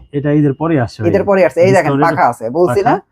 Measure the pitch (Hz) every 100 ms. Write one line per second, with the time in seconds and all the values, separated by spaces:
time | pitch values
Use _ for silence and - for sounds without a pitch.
0 | - 147 147 151 147 135 160 156 113 -
1 | 110 190 190 196 170 - 180 190 151 139
2 | 165 156 143 120 113 147 180 - 196 381
3 | -